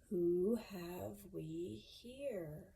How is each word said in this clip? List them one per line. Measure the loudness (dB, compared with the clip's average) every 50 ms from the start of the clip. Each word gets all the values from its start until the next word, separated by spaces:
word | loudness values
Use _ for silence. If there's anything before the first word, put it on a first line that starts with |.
| -6 0
Who | 2 4 6 6 6 6 6 6 6 4 2 -4
have | -8 -6 -6 -6 -6 -4 -4 -6 -6 -8 -12 -8
we | -6 -6 -6 -4 -4 -4 -4 -4 -6 -8 -10 -14 -18 -16
here? | -14 -14 -14 -6 -6 -4 -2 -2 -4 -4 -8 -10 -12 -14 -20